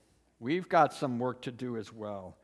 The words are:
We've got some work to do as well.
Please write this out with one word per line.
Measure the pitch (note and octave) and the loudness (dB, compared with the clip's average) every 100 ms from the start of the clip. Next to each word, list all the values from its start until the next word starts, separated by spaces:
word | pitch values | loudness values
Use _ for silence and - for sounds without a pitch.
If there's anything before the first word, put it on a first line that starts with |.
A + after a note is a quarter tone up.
| _ _ _ - | _ _ _ -10
We've | A#2 F3+ F3 | -2 -2 4
got | E3+ C#3+ | 6 6
some | - C#3 A#2+ | 4 -2 0
work | B2+ B2 | -2 -4
to | C3 | -10
do | A#2 B2 A2+ | -8 -6 -6
as | G#2 | -8
well. | A2 G#2 G2 F#2+ - | -10 -8 -8 -10 -18